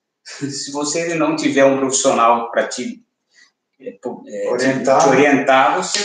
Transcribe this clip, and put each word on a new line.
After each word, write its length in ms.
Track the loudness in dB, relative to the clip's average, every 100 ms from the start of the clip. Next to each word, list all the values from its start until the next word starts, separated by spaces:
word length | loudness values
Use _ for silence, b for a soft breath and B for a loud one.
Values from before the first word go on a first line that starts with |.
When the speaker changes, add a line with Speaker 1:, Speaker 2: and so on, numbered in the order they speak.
| _ _ -20
Speaker 1:
<laughs> 0 |
se 460 | -10 -10 -8 -10
você 420 | -8 -6 -4 -4
não 220 | -2 -2 0
tiver 280 | -2 4 4
um 120 | 4
profissional 720 | 0 0 0 2 4 2 0
pra 180 | -2 -4
te, 360 | -6 -10 -10 _ _ _ b b _ _ _
é, 120 | -18 -12
po-, 220 | -12 -12 -14
é, 140 | -8
te 60 | -4
Speaker 2:
Orientar. 560 | -2 -2 -2 2 2
Speaker 1:
te 60 | 4
orientar, 680 | 4 4 2 2 4 4 0
você 220 | -2 -4